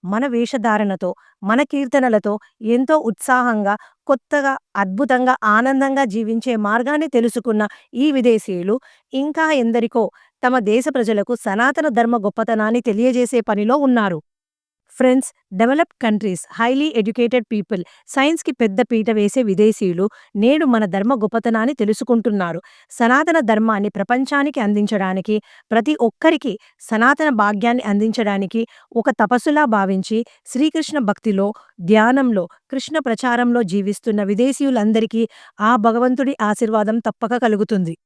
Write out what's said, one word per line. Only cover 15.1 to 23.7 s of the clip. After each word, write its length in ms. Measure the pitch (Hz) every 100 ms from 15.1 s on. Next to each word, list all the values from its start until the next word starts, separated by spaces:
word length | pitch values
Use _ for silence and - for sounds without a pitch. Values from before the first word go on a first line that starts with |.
| 254 - _ _
డెవలప్డ్ 440 | 190 233 285 339 _
కంట్రీస్, 420 | 233 208 208 180 -
హైలీ 420 | - 233 269 302 233
ఎడ్యుకేటెడ్ 500 | 208 233 240 247 220
పీపుల్, 320 | 214 196 196 175 _ _
సైన్స్కి 440 | - 277 330 -
పెద్ద 300 | 269 226 190
పీట 280 | 240 226 214
వేసే 340 | 214 208 262
విదేశీయులు 680 | 233 185 214 214 190 175 202 - _ 208
నేడు 300 | 226 302 311
మన 200 | 233 208
ధర్మ 280 | 190 208
గొప్పతనాన్ని 600 | 262 208 226 233 226 226
తెలుసుకుంటున్నారు. 880 | 294 208 214 240 240 220 208 175 165 - _ _
సనాతన 500 | - 233 262 320 330
ధర్మాన్ని 500 | 220 214 226